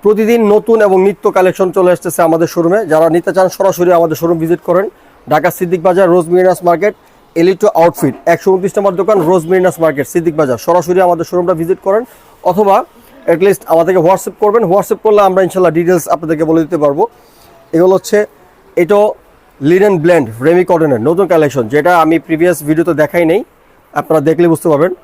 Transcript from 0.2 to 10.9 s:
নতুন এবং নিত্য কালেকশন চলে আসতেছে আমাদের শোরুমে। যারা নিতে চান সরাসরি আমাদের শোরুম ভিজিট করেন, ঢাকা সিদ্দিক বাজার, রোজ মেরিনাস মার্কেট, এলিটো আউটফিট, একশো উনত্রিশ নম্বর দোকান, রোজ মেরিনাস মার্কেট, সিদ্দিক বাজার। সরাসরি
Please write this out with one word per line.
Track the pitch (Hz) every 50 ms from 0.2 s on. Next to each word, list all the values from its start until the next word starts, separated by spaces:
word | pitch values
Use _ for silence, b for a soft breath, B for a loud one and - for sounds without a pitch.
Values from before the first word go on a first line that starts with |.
| 220 214 233 233 220 208
নতুন | 202 214 208 - 226 220
এবং | 208 202 190 190 185
নিত্য | 196 202 - - 214
কালেকশন | 175 190 185 185 170 - 196 185
চলে | 160 196 185 180
আসতেছে | 180 170 - 180 156 -
আমাদের | 175 160 165 165 170
শোরুমে। | 156 - 175 165 165 185 220 220
যারা | 160 156 156 165 165
নিতে | 156 175 170 202 170
চান | 190 185 180
সরাসরি | - - 190 196 180 175 180 175
আমাদের | 175 170 170 165 156
শোরুম | - 165 170 175
ভিজিট | 160 160 160 175 165
করেন, | _ - 175 180 202 - b b b b b b b -
ঢাকা | 147 156 147 -
সিদ্দিক | - - 190 170 180 180
বাজার, | 156 185 180 185 196 175
রোজ | 175 185 165 160
মেরিনাস | 175 185 185 185 180 - 185
মার্কেট, | 175 170 160 196 214 208 b b b b b b b _
এলিটো | 165 165 185 190 - -
আউটফিট, | 202 - 156 165 175 165 - - 139 120 - -
একশো | - 170 160 - 196
উনত্রিশ | 185 185 180 196 -
নম্বর | 214 196 196
দোকান, | 185 175 196 180 220 202
রোজ | 160 156 185 185 156
মেরিনাস | 165 185 185 180 180 - -
মার্কেট, | 160 160 147 139 135
সিদ্দিক | - - 175 165 170 151
বাজার। | 156 156 131 123
সরাসরি | 110 - - 170 180 160 170